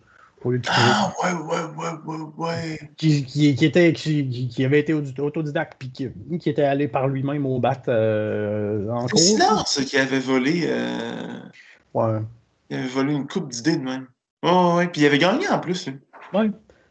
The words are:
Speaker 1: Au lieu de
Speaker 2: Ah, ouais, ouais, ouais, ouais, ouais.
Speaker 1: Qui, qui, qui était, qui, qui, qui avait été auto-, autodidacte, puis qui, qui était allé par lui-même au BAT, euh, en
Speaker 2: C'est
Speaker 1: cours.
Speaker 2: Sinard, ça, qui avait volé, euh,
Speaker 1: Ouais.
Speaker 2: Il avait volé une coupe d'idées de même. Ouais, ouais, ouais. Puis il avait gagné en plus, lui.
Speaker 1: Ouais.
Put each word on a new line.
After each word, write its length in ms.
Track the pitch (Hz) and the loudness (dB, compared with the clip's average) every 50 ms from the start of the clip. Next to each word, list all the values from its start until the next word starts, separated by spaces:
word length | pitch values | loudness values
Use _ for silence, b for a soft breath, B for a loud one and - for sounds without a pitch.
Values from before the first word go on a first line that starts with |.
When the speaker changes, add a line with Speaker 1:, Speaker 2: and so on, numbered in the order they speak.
| b b b b b b b _ - | b b b b b b b _ -2
Speaker 1:
Au 80 | 123 | -2
lieu 80 | 123 123 | -2 0
de 80 | 120 - | 0 0
Speaker 2:
Ah, 440 | - - 120 120 202 208 202 175 - - 175 | 2 4 4 4 4 2 0 -2 -2 -2 -2
ouais, 80 | 180 | -2
ouais, 300 | 175 165 151 156 170 170 165 156 151 | -2 -2 -4 -4 -4 -4 -4 -6 -8
ouais, 100 | 156 165 165 160 151 151 | -8 -8 -8 -8 -8 -10
ouais, 120 | 156 156 160 156 151 - | -10 -10 -10 -10 -12 -10
ouais. 420 | - 165 170 170 165 165 160 156 147 151 147 - | -8 -6 -6 -4 -6 -6 -8 -8 -10 -12 -18 -10
Speaker 1:
Qui, 260 | - 156 156 151 143 135 | 0 2 2 2 2 0
qui, 320 | - - 147 151 147 139 | -4 0 2 4 4 4
qui 80 | 120 156 | 4 2
était, 280 | 151 - 175 175 170 151 | 4 6 6 6 6 4
qui, 340 | - - 156 156 147 139 | 2 -2 -2 0 0 0
qui, 220 | 131 120 123 127 123 | -2 -4 -4 -6 -6
qui 160 | 117 131 131 | -2 0 0
avait 160 | 131 147 147 | 4 4 2
été 120 | 147 156 160 | 2 2 -2
auto-, 300 | 151 147 135 127 135 143 | -2 -2 -6 -6 -4 -6
autodidacte, 540 | 147 - 165 156 147 143 160 151 - - _ | -4 -4 -4 -6 -4 -4 -4 -4 -4 -10 _
puis 100 | - 127 | -16 -14
qui, 200 | 127 - 135 113 - - - 139 165 | -10 -8 -8 -8 -8 -12 -10 -8 -8
qui 120 | 170 - 151 | -4 -2 -2
était 140 | 143 156 143 | 0 2 2
allé 260 | 139 139 139 147 143 | 2 2 2 0 -2
par 180 | - 143 131 | 0 0 0
lui-même 380 | 139 135 135 131 139 143 147 139 | 0 0 0 -2 -2 -2 -2 -2
au 140 | 131 131 127 | -2 0 0
BAT, 220 | 117 123 135 135 - | 0 0 0 -2 -2
euh, 1000 | - 123 110 110 110 107 107 107 107 104 104 104 104 104 107 104 101 107 107 98 107 | 0 2 2 2 2 2 0 0 -2 -2 -2 -2 -2 -2 -2 -2 -2 -2 -2 -2 -2
en 180 | 120 120 123 | -4 -4 -2
Speaker 2:
C'est 40 | 123 214 | 0 2
Speaker 1:
cours. 60 | 208 | 4
Speaker 2:
Sinard, 460 | 170 185 220 285 359 403 302 180 131 - | 4 4 4 4 4 2 2 0 0 -2
ça, 160 | - 143 131 | -2 -4 -4
qui 100 | 131 - | 0 0
avait 240 | 135 135 127 135 135 | 0 0 2 0 -2
volé, 440 | 127 127 131 131 123 139 170 180 151 | 0 2 0 2 2 2 0 0 0
euh, 720 | 135 127 120 120 120 120 120 117 117 120 123 123 123 123 127 - - B B B B B B _ _ - | -2 -2 -2 -2 -4 -6 -6 -6 -8 -8 -10 -10 -10 -12 -14 -14 -18 B B B B B B _ _ -2
Speaker 1:
Ouais. 260 | 120 113 113 110 107 110 110 - - _ _ _ _ _ _ | 0 0 0 0 -2 -4 -8 -10 -18 _ _ _ _ _ _
Speaker 2:
Il 80 | 143 | -8
avait 100 | 139 135 | -6 -6
volé 260 | 127 127 135 135 143 151 | -4 -2 0 0 0 0
une 140 | 139 135 | -2 -4
coupe 220 | - - 196 160 143 | -4 -6 -6 -6 -6
d'idées 280 | 117 117 117 156 165 | -10 -2 0 0 0
de 60 | 151 131 | 0 -2
même. 240 | 131 131 135 131 - _ _ _ _ _ _ - | -4 -6 -8 -10 -14 _ _ _ _ _ _ 2
Ouais, 80 | 160 | 4
ouais, 220 | 180 180 180 175 170 | 4 6 6 4 4
ouais. 120 | 175 180 | 2 0
Puis 140 | 175 175 151 | 0 2 4
il 40 | 147 | 4
avait 140 | 143 143 139 | 6 6 6
gagné 280 | 160 180 220 302 392 | 4 4 4 2 0
en 120 | 392 311 151 | 0 0 0
plus, 280 | 143 156 180 175 - | 0 -4 -4 -4 -6
lui. 100 | 139 135 139 - _ - - - - 175 | -8 -10 -12 -16 _ -20 -20 -14 -4 0
Speaker 1:
Ouais. 180 | 196 220 214 202 - _ b b b b b | 0 0 0 -2 -6 _ b b b b b